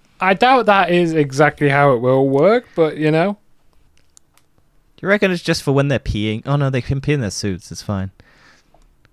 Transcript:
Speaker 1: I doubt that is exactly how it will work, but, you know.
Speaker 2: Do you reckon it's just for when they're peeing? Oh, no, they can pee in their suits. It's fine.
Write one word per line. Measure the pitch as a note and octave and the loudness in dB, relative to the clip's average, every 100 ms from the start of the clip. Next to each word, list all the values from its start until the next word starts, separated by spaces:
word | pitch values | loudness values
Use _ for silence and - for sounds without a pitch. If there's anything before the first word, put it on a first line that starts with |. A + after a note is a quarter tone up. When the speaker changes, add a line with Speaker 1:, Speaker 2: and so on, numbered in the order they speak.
| _ - | _ -4
Speaker 1:
I | F#3 | -2
doubt | F#3+ B3 C4 G#3+ | 2 2 4 2
that | G3 F3 | 2 2
is | F3 E3+ | 0 2
exactly | D#3+ C#3+ C3 D3 - D3 | 0 0 2 0 2 0
how | C#3 C#3+ | 2 2
it | A#2+ | 2
will | B2+ C3 C#3 | 2 2 2
work, | C3+ F3+ A#3+ - - | 2 2 2 -2 -2
but, | D#3 C#3 | -2 0
you | D#3 | 0
know. | D#3 F#3+ G3+ _ _ _ _ _ _ _ _ _ _ _ _ _ _ _ _ | 0 0 -4 _ _ _ _ _ _ _ _ _ _ _ _ _ _ _ _
Speaker 2:
Do | F3+ | -2
you | |
reckon | G#3 F#3+ | 0 0
it's | F3 | 0
just | - E3+ | -2 -4
for | - | 0
when | C#3 C#3 | 0 0
they're | B2+ | -2
peeing? | - G#2+ G#2+ G#2+ - | -4 -4 -4 -4 -4
Oh, | C#3+ | -2
no, | C3+ | 0
they | C3 | -2
can | - C3+ | -4 -4
pee | C#3+ | -2
in | D3 | -2
their | G#2 | -4
suits. | - G#2 F2+ - | -6 -6 -6 -10
It's | E2+ | -12
fine. | - G2 F#2+ - _ _ _ _ _ _ _ _ _ | -6 -6 -6 -12 _ _ _ _ _ _ _ _ _